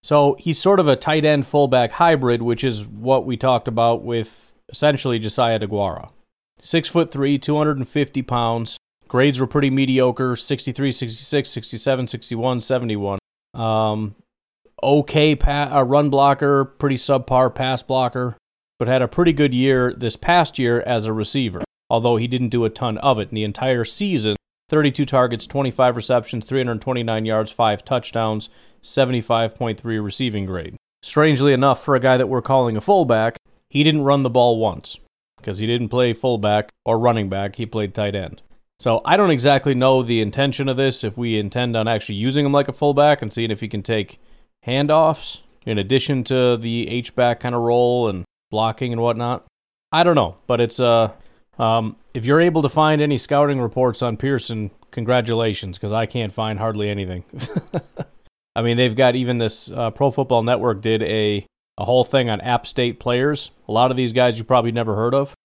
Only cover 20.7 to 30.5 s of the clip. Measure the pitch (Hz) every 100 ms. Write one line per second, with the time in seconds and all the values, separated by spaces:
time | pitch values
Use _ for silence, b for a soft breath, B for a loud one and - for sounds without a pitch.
20.7 | 120 - 120 110 110 104 139 120 90 -
21.7 | _ _ 117 120 117 117 123 120 123 113
22.7 | 110 123 107 139 117 95 110 104 101 131
23.7 | 123 113 - 208 165 107 104 _ _ _
24.7 | 151 147 131 143 135 127 117 - 135 135
25.7 | 117 127 120 - 123 120 120 104 135 123
26.7 | 110 - 127 113 110 110 110 107 - 113
27.7 | 104 - 127 - 117 110 107 - b b
28.7 | b - - 131 123 110 117 113 - 120
29.7 | 107 120 110 104 - 131 104 95